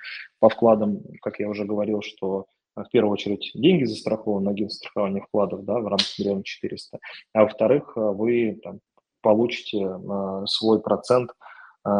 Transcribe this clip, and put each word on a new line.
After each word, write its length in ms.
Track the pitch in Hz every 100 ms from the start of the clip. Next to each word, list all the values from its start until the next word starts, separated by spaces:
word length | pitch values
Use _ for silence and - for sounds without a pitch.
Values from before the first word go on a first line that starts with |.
| - - - _
по 100 | 110
вкладам, 540 | - 117 107 104 101 - -
как 180 | - -
я 80 | 104
уже 160 | 104
говорил, 380 | 101 104 104 107
что 460 | 101 - 98 95 - _ _ -
в 140 | 101
первую 220 | 120 107
очередь, 380 | 101 101 101 - -
деньги 300 | 143 180 120
застрахованы, 640 | 107 - 110 110 101 98
агент 220 | 101 101
страхования 500 | - - - 98 98
вкладов, 420 | - 107 95 92 98
да, 140 | 117
в 80 | 104
рамках 300 | 98 - -
миллион 240 | 101 98
четыреста, 560 | 98 - - 95 - - - - -
а 100 | 110
во-вторых, 500 | 107 - 110 143 - -
э, 60 |
вы, 580 | 107 98 113 120 110 95
там, 160 | - 101 _ _ _ _
получите, 580 | 110 107 120 - - 104
э, 600 | 95 92 95 101 95 98 101
свой 340 | - 110 107
процент, 500 | 107 101 - 123 120 - - - - _
э, 40 | 104